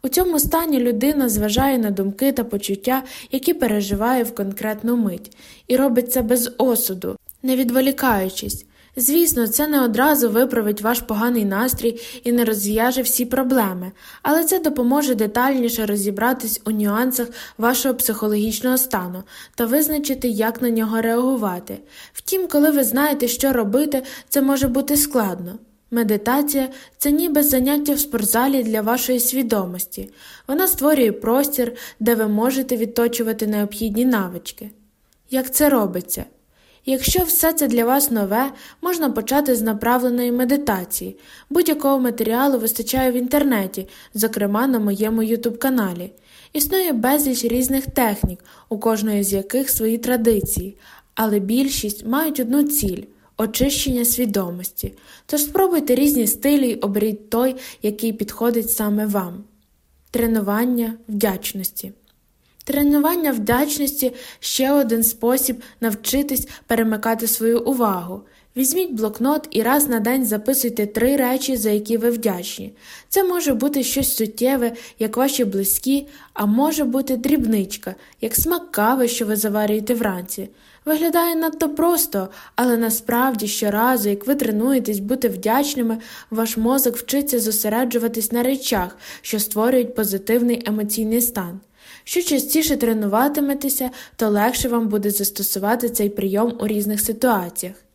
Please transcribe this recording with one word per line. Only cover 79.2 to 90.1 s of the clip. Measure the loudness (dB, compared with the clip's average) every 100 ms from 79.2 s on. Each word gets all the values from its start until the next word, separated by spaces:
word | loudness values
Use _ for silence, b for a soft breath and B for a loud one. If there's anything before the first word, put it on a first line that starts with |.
| -2
ви | -2
заварюєте | 0 0 0 0 0
вранці. | -2 0 -4 -8 -12 -12 b b b
Виглядає | -2 0 2 2 2
надто | 0 -2 -2 -4
просто, | 2 2 2 0 -4 -6 B B 0
але | 2 2
насправді | 0 -2 -2 0 2 0 -4
щоразу, | -2 0 2 2 2 0
як | -2 0
ви |
тренуєтесь | 0 2 2 2 2 0 -4
бути | -2 0 0
вдячними, | 0 0 2 0 -2 -2 -4 B B B
ваш | -4 -2 0
мозок | 2 2 0 -2
вчиться | -2 -2 0 0
зосереджуватись | 0 -2 -2 0 0 0 -2 -2 -4
на | 0
речах, | 0 -2 -2 -2 -2 -8 B B
що | -6 -4
створюють | -2 0 2 2 2
позитивний | -2 -2